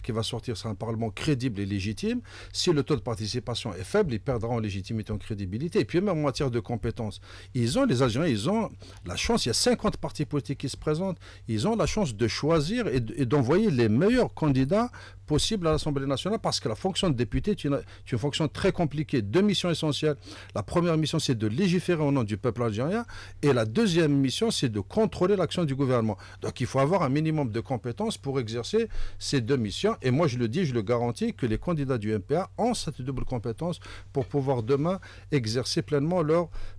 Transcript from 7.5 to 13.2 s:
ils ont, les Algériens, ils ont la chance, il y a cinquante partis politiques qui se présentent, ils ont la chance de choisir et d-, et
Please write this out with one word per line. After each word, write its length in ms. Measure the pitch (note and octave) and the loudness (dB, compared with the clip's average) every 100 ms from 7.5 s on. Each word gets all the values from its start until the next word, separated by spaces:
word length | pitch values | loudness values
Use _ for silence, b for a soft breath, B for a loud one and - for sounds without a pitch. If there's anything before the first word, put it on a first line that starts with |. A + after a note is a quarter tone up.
ils 240 | B2+ A#2 G#3 | 0 2 2
ont, 60 | |
les 180 | C4+ B2 | 2 4
Algériens, 260 | C3 A#2 E3+ | 2 2 2
ils 220 | G#2+ C3 | 2 0
ont 180 | A3 F#3+ - B B E2+ | 0 -2 -8 B B -8
la 80 | |
chance, 320 | F2+ - A#3 B2 | -4 0 2 2
il 40 | |
y 20 | |
a 20 | |
cinquante 440 | - B3 A#3+ G#3 - | 2 2 2 0 -2
partis 260 | D3 - | -6 -6
politiques 340 | D3 C#3+ - C3 | -4 -4 -4 -6
qui 100 | C3+ | -6
se 80 | - | -4
présentent, 420 | D#3 D3+ F#3+ E3 B B B | -2 -2 -2 -6 B B B
ils 220 | G#2+ F3+ | 0 2
ont 80 | A3+ | 2
la 100 | D3+ | 2
chance 300 | G#3+ D#3+ G#2 | 0 0 0
de 100 | A#2 | 0
choisir 640 | - D3 E3 C#3+ B3 G3 | 0 2 2 2 -2 0
et 100 | B2+ | -2
d-, 160 | A2+ | -2
et 100 | D3 | -2